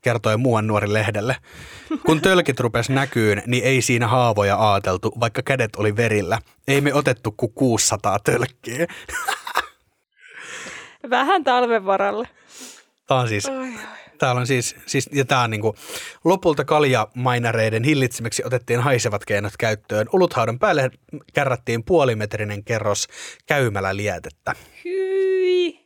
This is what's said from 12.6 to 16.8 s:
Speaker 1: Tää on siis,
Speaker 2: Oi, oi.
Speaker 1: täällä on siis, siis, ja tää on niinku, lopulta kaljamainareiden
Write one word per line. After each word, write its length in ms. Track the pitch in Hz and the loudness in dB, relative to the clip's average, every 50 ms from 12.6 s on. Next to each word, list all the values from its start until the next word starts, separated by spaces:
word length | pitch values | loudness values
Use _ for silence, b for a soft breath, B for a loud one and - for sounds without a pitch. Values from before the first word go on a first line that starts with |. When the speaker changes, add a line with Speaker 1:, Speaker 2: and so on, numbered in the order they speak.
| 254 B B B B B B B _ _ | -20 B B B B B B B _ _
Speaker 1:
Tää 100 | 131 131 | 2 2
on 100 | 123 117 | 2 0
siis, 180 | 110 104 98 | 0 -2 -2
Speaker 2:
Oi, 120 | 269 269 262 | -2 -6 -6
oi. 100 | 262 262 240 220 B B B B B B B _ | -6 -8 -10 -12 B B B B B B B _
Speaker 1:
täällä 240 | - 131 123 123 | 0 0 0 0
on 60 | 123 120 | 0 0
siis, 280 | 135 123 117 - - - - | 0 0 0 -4 -8 -10 -12
siis, 240 | - - 143 127 - - | -4 -2 -2 -2 -2 -2
ja 120 | 143 131 | -2 0
tää 160 | 123 143 127 | 2 2 2
on 80 | 123 113 | 2 2
niinku, 260 | 110 107 107 110 101 B B B B B B B B B B | 0 0 -2 -2 -2 B B B B B B B B B B
lopulta 420 | 165 185 185 - 180 151 139 143 | 2 2 4 4 2 2 2 0
kaljamainareiden 1160 | 139 160 151 | 2 2 2